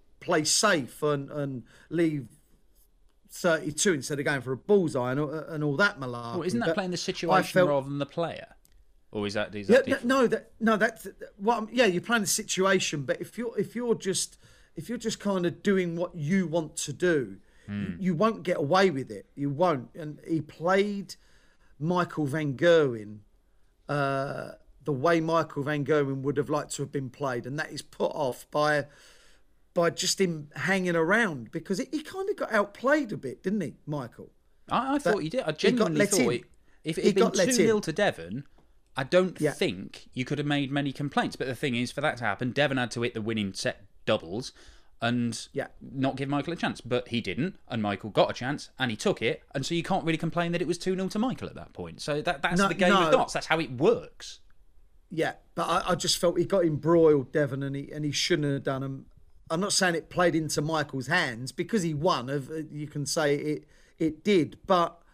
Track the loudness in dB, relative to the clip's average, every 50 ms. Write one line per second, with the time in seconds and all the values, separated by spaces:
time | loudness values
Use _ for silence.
0 | _ _ _ _ -2 0 2 2 2 2 2 2 4 4 4 2 0 -4 -6 -2
1 | -2 0 0 -2 -4 -6 -6 -6 -6 -6 -6 -8 -10 -14 -20 -20 -12 -4 0 0
2 | 2 2 0 -2 -6 -10 -14 _ _ _ _ _ _ _ _ _ _ _ _ _
3 | _ _ _ _ _ _ -8 -2 2 2 2 2 0 -4 -4 0 2 2 2 2
4 | -2 -4 -6 -2 -2 -2 -2 -2 -2 -4 -6 -4 2 4 4 4 4 2 0 0
5 | 0 0 0 0 -2 -2 -4 -8 -8 -8 -4 -2 -2 0 2 4 2 2 2 -2
6 | -8 -8 -8 -8 -8 -6 -6 -4 -2 -2 -2 0 0 0 0 0 -2 -2 -4 -4
7 | -4 -6 -6 -4 0 2 4 4 2 4 4 4 4 4 4 0 -2 -2 -4 -4
8 | -6 -4 -4 -4 -4 -4 -6 -10 -14 -16 -20 -20 _ _ -20 -20 -20 -20 _ _
9 | _ _ -6 -4 -4 -2 -2 -2 -2 -2 -4 -4 2 6 6 6 6 4 0 0
10 | 0 2 4 4 4 4 2 -2 -6 -10 -8 0 2 2 4 4 2 0 -2 -4
11 | -14 -16 -14 -16 -18 -20 -14 -4 0 0 0 0 -2 -2 2 2 4 4 2 0
12 | 0 0 0 0 0 0 -2 -2 -4 -2 0 2 4 4 4 4 2 -2 -4 -4
13 | -2 -4 -4 -4 -6 -8 -8 -8 -8 -4 -4 -4 -4 -4 -4 -4 -2 0 0 0
14 | 0 -2 -2 -2 -4 -4 -8 -14 -20 -20 -20 -20 -20 _ _ -12 -8 -6 -6 -4
15 | -4 -4 -4 -2 -2 0 0 0 0 -2 -2 -2 0 2 2 2 2 0 -2 -4
16 | -4 -6 -6 -6 -2 0 2 2 2 2 0 -2 -2 -2 -6 -8 -8 -8 -4 0
17 | 2 2 2 2 0 -2 -8 -14 -20 _ _ -18 -12 -8 -6 -4 -4 -4 -6 -2
18 | -2 0 2 2 2 0 0 -2 -4 -2 -2 -2 0 2 4 4 4 4 2 0
19 | -6 -8 -12 -14 -16 _ _ -6 -4 -4 0 2 2 2 2 0 -4 -8 -12 -12
20 | -12 -12 -12 -12 -6 -4 -2 -2 -4 -6 -10 -4 0 2 4 4 2 0 -2 -6
21 | -8 -12 -16 -20 _ _ -20 -20 _ _ _ _ _ -20 -10 -6 -2 0 0 0
22 | 0 0 -2 -2 -2 -2 -2 -2 -2 -4 0 4 6 6 8 8 6 4 0 -4
23 | -8 -12 -16 -18 -20 _ _ _ _ _ _ _ _ _ _ _ _ -4 -2 0
24 | 0 0 0 -2 -4 -4 -6 -8 -10 -12 -14 -18 _ -20 -20 _ -4 -4 -2 2
25 | 2 4 4 4 2 2 2 2 0 0 -4 -6 -4 -2 -2 -2 0 2 2 2
26 | 2 2 -2 -2 -2 -2 0 -2 -2 0 -2 -4 -4 -4 -8 -8 -8 -6 -6 -6
27 | -6 -8 -8 -6 -4 -4 -4 -4 -6 -6 -6 -6 -6 -8 -8 -12 -14 -12 -4 -2
28 | -2 -2 0 0 -2 -2 -2 -6 -8 -4 0 2 2 4 4 2 0 -4 -10 -20
29 | -20 -20 -20 -20 -20 -20 -20 _ _ _ _ _ _ _ 0 2 2 2 2 0
30 | -2 -2 0 2 2 0 0 -4 -8 -12 -8 -4 -2 0 0 2 2 2 2 2
31 | 4 4 4 4 2 2 -2 -4 -8 -8 -10 -8 -6 -4 -4 -4 -4 -4 -6 -8
32 | -8 -8 -8 -6 -4 -4 -4 -4 -2 0 2 0 0 0 -4 -4 0 2 2 2
33 | 2 -2 -6 -8 -8 -10 -10 -6 -4 -2 -2 -2 -2 -4 -8 -10 _ -8 -6 -6
34 | -6 -10 -14 -18 -20 -20 _ _ _ _ _ _ _ -2 -2 0 0 0 -2 2
35 | 2 2 2 2 0 -2 -4 -2 -2 -4 -2 0 2 2 4 4 2 2 2 2
36 | 2 4 4 2 2 2 0 -2 -6 -12 _ -20 _ _ _ _ -8 -6 -4 2
37 | 2 4 6 6 4 4 4 2 2 4 4 4 4 4 4 2 0 -2 -2 0
38 | 0 0 0 -2 -6 -10 -10 -10 -12 -14 -18 -20 -20 _ _ _ _ _ -8 -6
39 | -2 2 4 4 4 4 2 0 0 0 0 0 -2 -2 -2 -4 -8 -12 -14 -18
40 | -20 -10 -8 -6 -4 -4 -4 -2 -2 0 0 0 0 -2 -2 -2 -2 -4 -4 -4
41 | -6 -2 0 0 0 0 -2 -4 -6 -6 -4 -4 -2 -2 0 -2 -2 -4 -4 -4
42 | -2 -2 -2 -2 -2 -4 -2 -2 -4 -2 0 0 0 2 0 -2 -2 -4 -2 -4
43 | -4 -2 -4 -4 -4 -2 -2 -2 -2 -4 -4 -4 -4 -4 -4 -6 -10 -20 -20 -6
44 | -2 0 0 0 0 -4 -8 -8 -8 -10 -14 -18 -20 -20 -20 -20 -20 -20 -8 -4
45 | -2 0 0 0 0 -2 -4 -6 -10 -10 -8 -8 -8 -8 -12 -18 -18 -10 -4 -2
46 | -2 -2 -2 -2 -4 -2 -2 -2 -2 -4 -6 -4 -4 -4 -4 -6 -4 -2 -2 -2
47 | -2 -2 -2 -2 -2 -2 -2 -2 -4 -4 -6 -10 -12 -8 -4 -2 -2 -2 -2 -4
48 | -6 -2 2 2 2 2 0 -4 -6 -6 -6 -6 -10 -14 _ -4 -4 -4 -2 -2
49 | -2 -2 0 0 0 -2 -2 -4 -6 -8 -6 -6 -4 -2 -2 -2 -2 -2 -2 -2
50 | 0 -2 -2 -2 -2 -2 -2 -2 -2 -2 -2 -2 -2 -2 -4 -4 -4 -4 -2 -2
51 | -4 -4 -2 -2 -2 -2 -2 -4 -8 -10 -10 -12 -16 -14 -12 -12 -12 -12 -12 -8
52 | -6 -4 -4 -2 -2 -4 -2 -2 -2 0 2 2 2 2 2 4 4 6 6 6
53 | 6 6 6 4 4 2 -2 -4 0 0 0 0 0 -2 -2 2 2 4 2 2
54 | -2 -8 -14 -16 -16 -16 -16 -18 -20 -20 -20 -20 -20 -20 -20 -20 -20 -20 -20 -20
55 | _ _ -4 -4 -2 -2 -4 -8 -14 _ -6 -4 -2 0 0 0 2 0 0 0
56 | 0 -2 0 2 2 2 2 2 0 2 2 2 4 2 2 2 2 4 6 8
57 | 8 8 8 6 4 0 0 0 0 0 -2 -4 -6 -6 -6 -6 -8 -10 -8 -6
58 | -4 -2 -2 -2 0 2 2 2 2 0 0 -2 -2 -2 -4 -2 -4 -6 -8 -10
59 | -14 -18 -20 -20 -20 -20 -20 -18 -8 -4 -2 -2 0 0 2 2 2 2 2 0
60 | -4 -2 0 2 4 4 4 2 0 0 -2 -2 0 0 0 0 0 -2 -4 -6
61 | -2 0 0 0 0 0 -4 -6 -8 -8 -6 -6 -2 0 0 0 0 0 0 0
62 | 2 2 2 2 0 -2 -4 -4 -4 -6 -8 -10 -10 -10 -10 -10 -10 -8 -6 -6
63 | -6 -2 0 2 2 2 2 2 0 -2 -4 -4 -6 _ _ _ _ _ _ -4
64 | -4 -4 -4 -2 2 4 4 4 4 2 -2 -6 0 2 2 4 2 0 -2 -8
65 | _ _